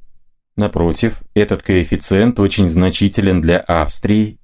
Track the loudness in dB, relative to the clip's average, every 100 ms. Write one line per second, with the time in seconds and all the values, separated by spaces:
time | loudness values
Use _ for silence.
0 | -20 -20 -20 _ _ -4 -4 0 -2 0
1 | -2 -4 -4 0 0 -2 0 0 0 -4
2 | 0 2 2 2 0 2 0 2 0 2
3 | 0 0 0 2 2 0 0 -2 -2 -4
4 | 0 0 0 -4